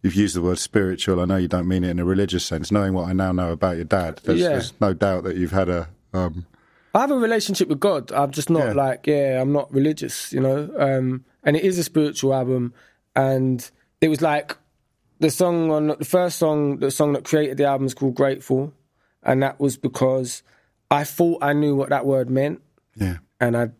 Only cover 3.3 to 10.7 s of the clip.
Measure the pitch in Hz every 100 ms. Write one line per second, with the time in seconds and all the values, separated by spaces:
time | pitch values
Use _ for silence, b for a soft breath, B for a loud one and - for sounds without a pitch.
3.3 | 90 87 82 95 85 82 98 85 78 -
4.3 | 170 180 135 - - 101 87 98 92 92
5.3 | 90 87 95 90 87 82 - _ 92 90
6.3 | 82 85 b b b b 214 277 269 226
7.3 | 226 208 196 170 143 202 160 113 - 143
8.3 | 135 143 165 127 135 135 127 - 147 139
9.3 | 131 135 143 - 135 147 151 139 - -
10.3 | 135 135 139 147